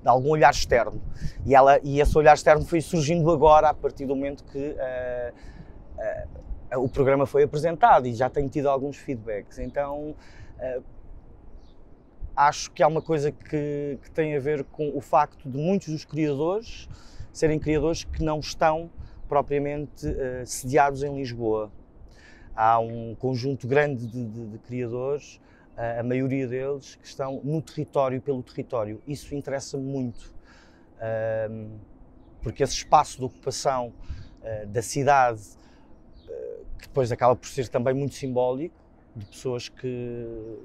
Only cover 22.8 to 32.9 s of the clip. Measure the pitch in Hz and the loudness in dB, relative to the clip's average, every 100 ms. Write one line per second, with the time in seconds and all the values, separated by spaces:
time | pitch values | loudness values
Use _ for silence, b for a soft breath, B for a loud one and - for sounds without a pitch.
22.8 | 117 117 117 110 127 127 131 139 117 135 | 2 -6 -10 -4 -4 -2 -2 -4 2 2
23.8 | 147 131 117 120 117 113 113 110 - 123 | 2 0 -8 -8 -8 -10 -12 -14 -12 -8
24.8 | 123 123 131 143 - - b b b - | -6 -4 -4 -6 -8 -20 b b b -8
25.8 | 117 117 120 127 135 135 131 127 135 143 | -6 -4 -2 -2 0 -2 -4 -4 -4 -6
26.8 | - - - - 135 135 127 160 151 - | -10 -20 -20 -10 -8 -6 -4 -6 -6 -10
27.8 | - 147 135 127 120 135 120 - 131 123 | -4 0 0 0 -4 -4 -6 -12 -6 -4
28.8 | 104 107 - 143 - 143 139 135 - 139 | -4 -8 -10 -12 -8 -10 -8 -8 -8 -8
29.8 | 135 139 127 113 - - b b b b | -6 -4 -6 -8 -16 -18 b b b b
30.8 | b - 113 113 113 110 110 110 107 107 | b -12 -6 -4 -2 -2 -4 -6 -12 -14
31.8 | - - - - - - 110 101 139 - | -18 -20 -20 -20 -20 -10 -10 -2 -2 -2
32.8 | - | 2